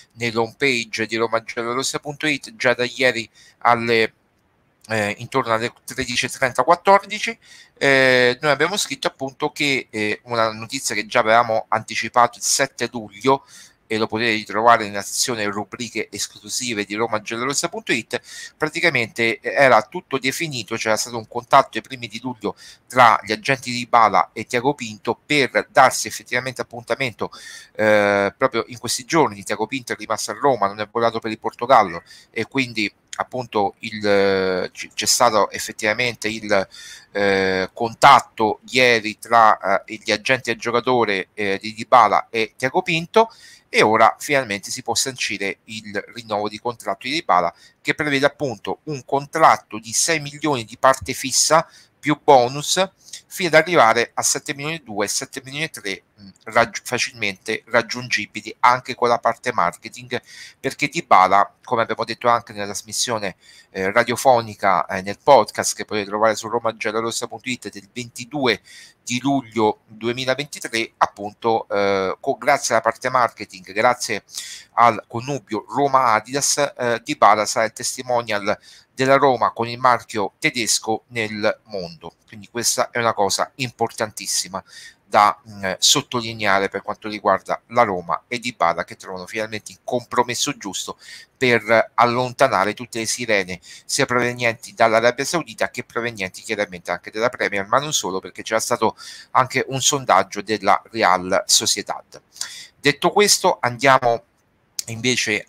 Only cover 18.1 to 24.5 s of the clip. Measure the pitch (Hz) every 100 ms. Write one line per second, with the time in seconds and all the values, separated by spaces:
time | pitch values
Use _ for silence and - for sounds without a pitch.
18.1 | 120 - - - - 151 165 170 131 110
19.1 | - 113 - 120 101 139 110 - - -
20.1 | 135 131 - 165 127 101 113 113 107 123
21.1 | 117 107 120 117 143 131 - - 131 117
22.1 | 113 127 123 101 - - - - 131 120
23.1 | 101 104 107 139 131 123 123 123 120 107
24.1 | 92 - - 110